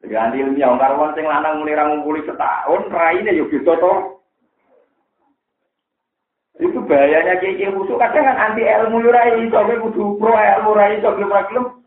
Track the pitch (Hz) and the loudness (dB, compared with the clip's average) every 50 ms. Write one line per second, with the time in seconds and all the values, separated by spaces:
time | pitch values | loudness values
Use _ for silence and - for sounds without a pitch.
0 | - - 107 110 113 117 120 135 135 135 135 139 139 127 123 127 135 139 139 139 | -12 -6 -4 -2 -2 -2 -2 -2 -2 -2 0 0 2 2 2 4 2 0 2 0
1 | 151 151 151 160 156 156 147 151 151 156 151 151 151 151 151 151 151 151 147 151 | -2 -2 -2 -4 -4 -2 -2 -2 0 -2 -4 -4 -4 -2 -2 0 0 0 -2 -2
2 | 147 147 151 156 151 - - - - - - - - - 160 196 196 - - 170 | -4 -4 -6 -6 -6 -8 -6 -6 -4 -4 -4 -4 -2 0 0 0 -2 -4 -2 0
3 | 170 165 170 185 208 214 185 160 151 - 151 139 - 180 165 165 170 180 202 - | 0 0 0 0 -2 0 -2 -2 -2 -2 -4 -2 2 2 2 2 2 2 2 0
4 | - - - - _ _ _ _ _ _ _ _ _ _ _ _ _ _ _ _ | -2 -6 -12 -16 _ _ _ _ _ _ _ _ _ _ _ _ _ _ _ _
5 | _ _ _ _ _ _ 285 _ _ _ _ _ _ _ _ _ _ _ _ _ | _ _ _ _ _ _ _ _ _ _ _ _ _ _ _ _ _ _ _ _
6 | _ _ _ _ _ _ _ _ _ _ _ - 165 180 165 - - - 156 139 | _ _ _ _ _ _ _ _ _ _ _ -4 -4 -4 -2 -4 -2 0 2 4
7 | 139 143 151 156 160 180 180 180 180 190 190 185 196 196 196 190 196 - 247 233 | 4 4 4 2 2 2 -2 -2 -2 -4 -4 -4 -4 -4 -4 -4 -4 -4 -2 0
8 | 240 233 247 302 294 269 254 - 214 214 214 226 226 220 214 214 226 220 226 226 | 0 0 2 2 2 2 0 0 -2 -2 -2 -2 0 0 2 2 0 0 0 2
9 | 226 233 240 240 233 240 233 226 226 226 226 233 208 208 233 233 226 226 220 - | 2 4 4 4 4 4 2 0 0 0 0 0 2 2 0 -2 -4 -6 -4 -4
10 | 208 202 202 208 208 226 226 214 214 202 196 196 214 214 214 208 202 202 214 - | -4 -4 -4 -2 0 2 2 4 4 4 2 2 2 0 2 4 4 2 2 0
11 | - 226 - 196 202 202 202 196 190 196 214 247 247 247 - - _ | 0 -2 -2 -2 -2 0 0 0 -2 0 -4 -4 -4 -4 -8 -14 _